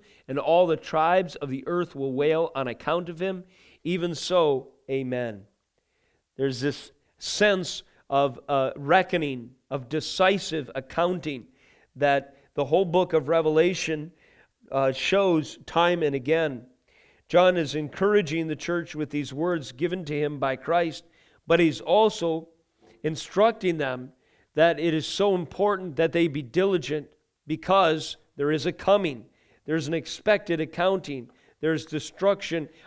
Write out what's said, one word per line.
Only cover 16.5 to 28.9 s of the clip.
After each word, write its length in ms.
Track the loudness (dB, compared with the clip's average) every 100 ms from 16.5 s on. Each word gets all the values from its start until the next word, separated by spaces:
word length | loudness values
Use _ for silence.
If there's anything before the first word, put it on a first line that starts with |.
| -4 -12 _ _ _ _ _ 0
John 280 | 4 6 4
is 180 | 0
encouraging 720 | -4 -6 -2 2 4 2 -2 -4
the 80 | -6
church 380 | -4 -4 -4
with 160 | -6 -4
these 220 | -4 -6
words 400 | -4 -2 -2 -6
given 320 | -6 -4 -4
to 140 | -6 -4
him 200 | -4 -2
by 180 | -2 -2
Christ, 480 | 0 0 0 -4 -14 _ _ _ 2
but 140 | 4
he's 200 | 4 0
also 680 | 2 4 4 2 -2 -4 -8 _ _ _ _ _
instructing 760 | -6 -6 -4 2 2 2 -2 -2
them 340 | -4 -6 -10 -18 _ _ _
that 240 | 4 4 4
it 160 | 0
is 120 | 0 -2
so 280 | 0 2
important 600 | 0 -2 0 0 0 -4 -2
that 160 | 0
they 160 | 2 0
be 140 | -2
diligent 640 | -4 0 0 0 -2 -6 -8 _ _ _ -8
because 680 | -6 2 4 4 2 -4 -12 _ -4
there 160 | 0
is 140 | 0 -2
a 60 |
coming. 520 | -2 4